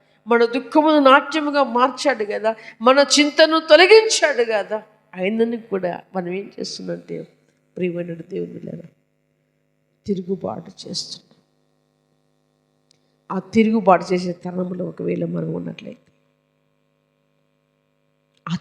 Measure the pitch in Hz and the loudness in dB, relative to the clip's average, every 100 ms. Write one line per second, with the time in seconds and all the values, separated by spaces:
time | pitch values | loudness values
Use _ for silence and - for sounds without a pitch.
0 | _ _ 214 233 233 247 262 311 302 302 | _ _ 0 2 2 -2 -2 2 4 4
1 | 269 277 285 320 294 285 262 240 262 262 | 6 6 4 -4 -2 -2 -2 0 -2 0
2 | 294 233 208 202 214 220 - - 226 269 | -2 -2 -4 -4 -4 -6 -10 -2 2 4
3 | 285 277 294 294 320 320 320 311 370 440 | 4 2 2 4 4 4 6 6 8 8
4 | 440 - 311 240 226 214 185 214 208 _ | 6 2 0 0 -2 -2 -4 -8 -10 _
5 | _ 185 185 226 233 233 220 196 180 170 | _ -6 -4 0 -2 -4 -8 -6 -6 -8
6 | - 190 175 185 202 - - - 185 175 | -10 -10 -8 -8 -10 -12 -12 -12 -12 -12
7 | 170 165 165 _ _ _ _ - 180 170 | -12 -14 -14 _ _ _ _ -8 -6 -6
8 | 175 170 160 185 175 175 170 170 170 _ | -8 -12 -12 -10 -10 -12 -16 -16 -18 _
9 | _ _ _ _ _ _ _ _ _ _ | _ _ _ _ _ _ _ _ _ _
10 | - 190 175 190 - 107 175 - 180 - | -8 -6 -6 -8 -8 -10 -14 -20 -14 -12
11 | - - _ _ _ _ _ _ _ _ | -12 -16 _ _ _ _ _ _ _ _
12 | _ _ _ _ _ _ _ _ _ _ | _ _ _ _ _ _ _ _ _ _
13 | _ _ - 190 185 226 220 226 190 175 | _ _ -10 -10 -2 2 2 2 4 2
14 | 175 180 180 170 180 180 180 180 175 160 | 2 -4 -4 -8 -10 -8 -8 -8 -10 -8
15 | 175 175 170 170 165 165 - - - - | -6 -6 -6 -6 -6 -8 -10 -12 -16 -20
16 | _ _ _ _ _ _ _ _ _ _ | _ _ _ _ _ _ _ _ _ _
17 | _ _ _ _ _ _ _ _ _ _ | _ _ _ _ _ _ _ _ _ _
18 | _ _ _ _ - 170 | _ _ _ _ -12 -4